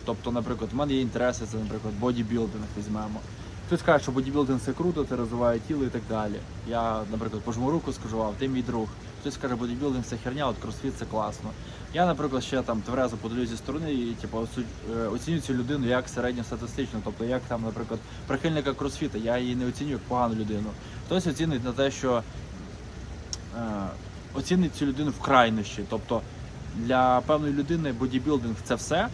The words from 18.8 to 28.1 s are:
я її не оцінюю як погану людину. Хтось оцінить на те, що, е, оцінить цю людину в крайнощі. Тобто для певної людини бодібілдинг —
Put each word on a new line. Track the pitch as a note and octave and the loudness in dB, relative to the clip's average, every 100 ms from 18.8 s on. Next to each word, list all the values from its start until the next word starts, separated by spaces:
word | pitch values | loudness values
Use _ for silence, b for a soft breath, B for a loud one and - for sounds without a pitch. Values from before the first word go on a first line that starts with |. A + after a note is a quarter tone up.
| C#3 - D3+ G2+ | -2 -2 -2 0
я | A2+ B2 | 0 2
її | B2 B2 | 2 0
не | B2 | 0
оцінюю | - D3 | -2 -2
як | B2 | -2
погану | - B2 A#2+ | 0 2 2
людину. | A2 G#2+ G#2 G#2+ - B B - | 2 0 -2 -2 -6 B B 0
Хтось | F3+ E3+ | 2 2
оцінить | C#3 D#3+ C3+ | 2 2 2
на | B2 | 0
те, | A2+ C#3 | 2 2
що, | C3 C3 A#2+ A2 - - - - - - - - - - - - A2 | 2 2 2 0 -10 -10 -10 -12 -12 -12 -10 -10 -10 -8 -8 -6 -6
е, | A2+ G#2 F#2+ - - - - | -4 -2 -4 -6 -12 -12 -8
оцінить | C#3 C3+ F3+ E3 | -6 4 4 4
цю | - C#3 | 2 0
людину | C3 D3+ | 2 0
в | - | 0
крайнощі. | - C3+ A#2 A2 G2+ - G2 | 6 8 8 4 0 -4 -4
Тобто | A2 - A2+ - - - - - - | -4 0 -2 -2 -10 -12 -10 -8 -4
для | A#2+ B2+ B2+ B2+ | 2 6 6 6
певної | A#2+ D3+ D3 | 6 2 4
людини | C#3+ C#3 E3+ D3+ | 0 2 2 0
бодібілдинг — | A#2 B2+ | 0 2